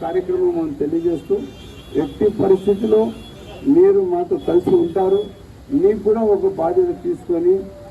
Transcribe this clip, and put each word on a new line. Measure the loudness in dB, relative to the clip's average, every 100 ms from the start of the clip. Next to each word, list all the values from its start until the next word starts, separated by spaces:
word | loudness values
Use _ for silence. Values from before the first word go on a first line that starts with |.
కార్యక్రమం | -4 -4 -2 0 0 0
మనం | -4
తెలియజేస్తూ, | -4 -4 -2 -2 -4 -2 -4 -4 -14 -18 -20 -8 -4
ఎట్టి | -4 0 0
పరిస్థితిలో | 2 2 2 2 0 2 2 2 -4 -16 -18 -18 -8 2
మీరు | 6 6 4
మాతో | 2 -2 -2 -4 0
కలిసి | 0 4
ఉంటారు. | 2 2 0 0 0 -2 -12 -20 -20 -4
మీకు | 0 2 2
కూడా | 0 0
ఒక | 2 2 0
బాధ్యత | -2 -2 0 0 -2
తీసుకొని | -6 -6 -4 0 2 2 -2 -14 -18